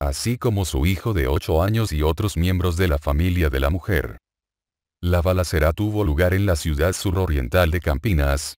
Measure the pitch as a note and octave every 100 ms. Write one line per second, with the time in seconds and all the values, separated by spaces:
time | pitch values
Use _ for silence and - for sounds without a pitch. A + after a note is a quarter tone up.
0 | C#2+ C#2+ A2+ B2 B2+ G2+ F2+ C2+ E2+ F#2
1 | A#2 F#2 B1+ E2 - E2 G2 A2+ G#2+ D#2
2 | D2+ D#2+ G#2+ D#2+ F2+ F2+ F2+ E2+ F2+ C#2+
3 | D2 D2 F2+ F2 D#2 C2 C#2 F2 - D#2
4 | - - _ _ _ _ _ _ _ _
5 | F2 F2 F2+ F#2 E2+ D#2+ D#2 E2+ G#2+ G#2
6 | G2+ D2 F2+ F#2+ G2+ E2 E2 C#2+ F2 -
7 | G2 F#2 F2+ C#2+ B1 F2+ E2+ E2+ E2 C#2
8 | G#2+ D#2 C#2+ C#2+ -